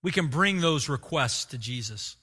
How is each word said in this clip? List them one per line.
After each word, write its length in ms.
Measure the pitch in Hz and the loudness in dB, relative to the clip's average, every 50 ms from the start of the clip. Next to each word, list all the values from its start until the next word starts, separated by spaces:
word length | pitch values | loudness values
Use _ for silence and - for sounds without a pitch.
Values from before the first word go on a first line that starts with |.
| - | -2
We 80 | 180 - | 0 2
can 140 | 190 175 | 2 0
bring 340 | 151 123 156 190 202 196 185 | 2 2 2 2 4 4 4
those 300 | 170 165 160 147 123 - | 4 4 4 2 0 0
requests 560 | 143 127 - - - 156 143 131 - - - | -2 -4 -4 -2 0 2 2 2 2 -2 -4
to 120 | - - 123 | -6 -8 -10
Jesus. 580 | 110 110 123 123 113 104 110 104 - - - _ | -8 -6 -6 -6 -6 -8 -8 -10 -10 -12 -12 _